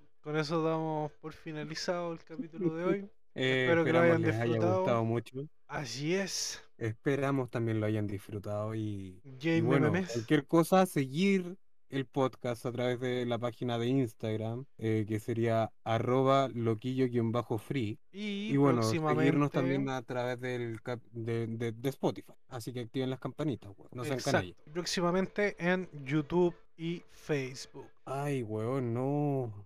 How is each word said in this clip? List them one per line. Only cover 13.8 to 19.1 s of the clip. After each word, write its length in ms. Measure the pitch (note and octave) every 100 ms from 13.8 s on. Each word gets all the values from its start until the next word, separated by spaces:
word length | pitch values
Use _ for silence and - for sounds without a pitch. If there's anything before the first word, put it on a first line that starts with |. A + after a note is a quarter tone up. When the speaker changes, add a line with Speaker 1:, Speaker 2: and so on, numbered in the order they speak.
| A#2+
Speaker 2:
Instagram, 800 | C3+ A#2+ - A2+ A2 A2 A#2 C3+ -
eh, 260 | A2 A2 G#2
que 140 | A2
sería 500 | A2+ A2+ A#2 A2+ A2 -
arroba 640 | A2+ A2+ A#2 B2+ C3 C3+ C3
loquillo 540 | A#2 A2+ A2 B2+ B2+ B2+
guion 240 | A#2+ A2+
bajo 260 | A#2 A#2 A#2
free. 400 | - C#3+ G#2 A2 -
Speaker 1:
Y 420 | F#3+ G#3 G3+ G#3+
Speaker 2:
Y 40 | C#3
bueno, 240 | C#3+ B2
Speaker 1:
próximamente 400 | A2 D#3+ D#3